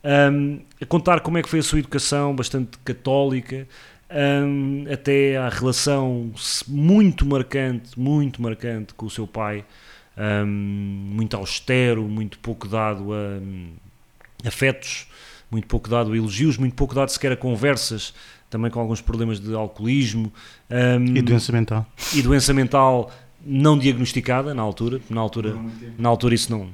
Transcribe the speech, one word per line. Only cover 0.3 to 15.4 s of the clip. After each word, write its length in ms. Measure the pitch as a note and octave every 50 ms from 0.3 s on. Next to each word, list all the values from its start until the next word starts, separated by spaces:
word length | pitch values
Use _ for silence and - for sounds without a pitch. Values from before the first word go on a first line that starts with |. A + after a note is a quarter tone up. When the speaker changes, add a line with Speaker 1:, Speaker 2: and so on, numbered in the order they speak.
| C#3+ C#3+ C#3+ C#3+ D3 C#3 - _ - _
Speaker 1:
a 60 | C#3+
contar 340 | - - E3+ D3+ F3+ F3 D#3
como 160 | - D#3 E3 E3+
é 40 |
que 60 | D3+ -
foi 100 | - D#3+
a 40 |
sua 160 | D3+ - - D#3
educação, 540 | C3+ - - C#3 - - C#3+ C#3+ C#3+ C#3+ C#3
bastante 420 | B2+ A#2+ - - C3+ B2+ A#2 - - -
católica, 800 | - A#2+ - - C3+ C3+ C#3 C#3 C#3 C3 B2+ - - C3 C3+ C3+ C3 - - - - - _ _ - F3 D3 C#3+ C#3 C#3 C#3+ C#3+
hum, 400 | C#3+ C#3+ C#3 C#3 C3+ C#3 C#3+ C#3+ C3+
até 460 | C#3+ C3+ - C#3+ C#3 C#3 C#3 C#3 C3+ C3+
à 100 | B2+ A#2+
relação 800 | G#2+ - B2 B2+ B2+ - - C#3+ C#3+ C#3 C3 B2+ B2 A#2+ A#2 A#2 A2
se-, 340 | - - - - - - -
muito 540 | C#3 C#3+ D3 E3 G3 G#3+ G#3 F#3 D3 - D3+
marcante, 720 | C#3 C#3 C3+ B2+ - - C#3 C3+ C3 B2 A#2 - - - A#2
muito 420 | B2+ C#3 D3 D3+ C#3+ C3+ C3 A#2+
marcante 500 | A#2+ A#2 A2 - - A#2+ A2+ A2 G#2+ - -
com 120 | - G#2+
o 40 | G#2+
seu 160 | - - A2
pai, 380 | F#2+ - A2+ A2 G#2 G#2 G#2 G2+ _ - - - - - - _ _ _ G#2
hum, 920 | G#2 G#2 G#2 G#2 G#2 G#2 G2+ G2+ G2+ G2+ G2+ G2+ G2+ G2 G2 G2 G2 G2
muito 220 | G2+ A2 A2 G#2+ -
austero, 680 | G2+ G2 - - - - - B2+ B2+ B2+ B2 A#2 A2
muito 360 | G#2+ G#2 G#2+ A2 A2 G2+ - -
pouco 280 | - A2+ A2+ - - G2
dado 460 | G#2 A2 G#2+ G#2+ G#2 G2 G2 G2+ G#2+
a, 240 | G#2 G#2 G2+ G2+ G2
hum, 280 | F#2+ G2 F#2+ F#2 F2 E2+ D#2+ D#2+ - - _ _ _ _ _ _ - - - - -
afetos, 600 | A#2 - - C3+ C3+ C3 - - - - - - - - - - - - -